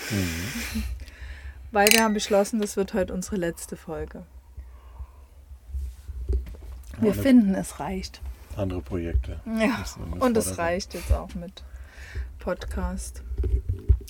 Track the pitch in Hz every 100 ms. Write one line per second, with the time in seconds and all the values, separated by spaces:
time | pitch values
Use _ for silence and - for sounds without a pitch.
0 | - 104 87 82 98 233 - 220 - -
1 | - - - - - - - 202 208 226
2 | 226 208 - 196 202 226 208 - 196 214
3 | 185 185 - 208 170 165 - 190 - 156
4 | 156 - 175 - - - - - - -
5 | - - - - - - - - - -
6 | - - - - - - - - - -
7 | 214 190 277 254 202 190 180 - 151 185
8 | - - - - - - 95 90 - 90
9 | 85 87 - 82 - 226 220 214 - -
10 | - 175 254 226 202 185 170 180 - 180
11 | 170 - 180 185 175 - - - - -
12 | - - - - 214 - - - 180 190
13 | - - - - - - - - - -
14 | -